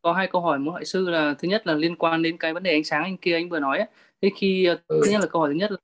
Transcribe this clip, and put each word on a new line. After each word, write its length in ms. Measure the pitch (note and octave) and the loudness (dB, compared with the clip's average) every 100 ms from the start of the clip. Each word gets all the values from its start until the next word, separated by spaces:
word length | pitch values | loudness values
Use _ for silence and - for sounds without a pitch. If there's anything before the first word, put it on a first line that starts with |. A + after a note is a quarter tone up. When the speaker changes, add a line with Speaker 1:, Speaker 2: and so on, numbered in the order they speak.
Speaker 1:
có 120 | E3+ | 0
hai 140 | F3 F#3 | 0 0
câu 100 | F3+ | 0
hỏi 180 | E3+ C#3+ | 0 0
muốn 140 | C#3+ | -2
hỏi 120 | F3+ D#3 | -6 -4
sư 240 | F#3+ F#3 | -2 0
là 260 | E3+ D3+ C#3+ | 2 0 -2
thứ 80 | F3 | -2
nhất 200 | G#3+ F3+ | -2 0
là 60 | |
liên 220 | D3+ E3+ F3 | 0 0 0
quan 260 | E3 E3 | 0 2
đến 160 | E3 E3+ | -2 -2
cái 160 | E3 | -4
vấn 100 | D#3+ | -4
đề 80 | F#3+ | 0
ánh 120 | D3+ | 0
sáng 200 | D#3 D3+ | 0 -2
anh 140 | F3 F#3 | -4 -4
kia 160 | F3+ | -2
anh 160 | E3+ F3 | -2 -2
vừa 100 | E3 | -4
nói 180 | C#3 D3+ | -2 -2
ấy. 100 | A3 _ _ _ | -4 _ _ _
Thế 80 | G3 G3 | -2 2
khi, 300 | G3 F#3 F3+ | 0 4 2
ờ, 120 | E3 _ | 2 _
Speaker 2:
Ừ. 140 | D#3 D3+ | 2 4
Speaker 1:
thứ 60 | |
nhất 100 | G#3 | 2
là 60 | F3 | 2
câu 140 | F3 | 0
hỏi 80 | D3+ | 0
thứ 60 | D3+ | 0
nhất 160 | G#3 | -2
là 60 | F#3+ | -6